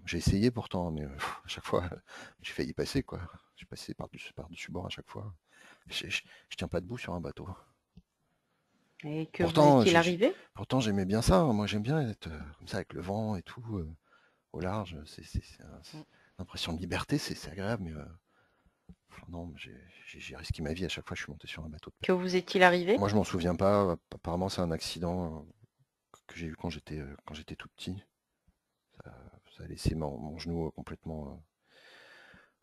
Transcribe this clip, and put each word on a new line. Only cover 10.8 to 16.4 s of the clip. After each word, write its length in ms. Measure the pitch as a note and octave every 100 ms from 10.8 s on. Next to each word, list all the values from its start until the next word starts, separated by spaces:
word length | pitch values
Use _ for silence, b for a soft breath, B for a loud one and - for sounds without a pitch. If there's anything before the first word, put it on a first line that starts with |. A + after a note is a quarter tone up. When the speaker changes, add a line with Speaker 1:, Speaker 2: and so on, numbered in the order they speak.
| A2 G2+ F#2
Speaker 1:
bien 160 | A2
ça, 180 | - F#3
hein. 140 | D3+
Moi, 140 | G#2 G2+
j'aime 140 | G#2+
bien 240 | A2+ D#3 A#2+
être, 200 | G2 -
euh, 120 | D#2 D2 -
comme 80 | F2
ça, 100 | G#2
avec 160 | -
le 80 | D2
vent 340 | F2 G#2 A2 G2
et 60 |
tout, 200 | - - A2+ G2+
euh, 160 | D#2 D#2 _ _ _ _ _
au 60 | -
large. 340 | F#2 G#2+ F2+ D#2 D2+
C'est, 180 | -
c'est, 200 | - -
c'est 200 | - -
un, 160 | - -
c'est 140 | - D#3
Speaker 3:
Mm. 60 | - _ _
Speaker 1:
l'impression 340 | -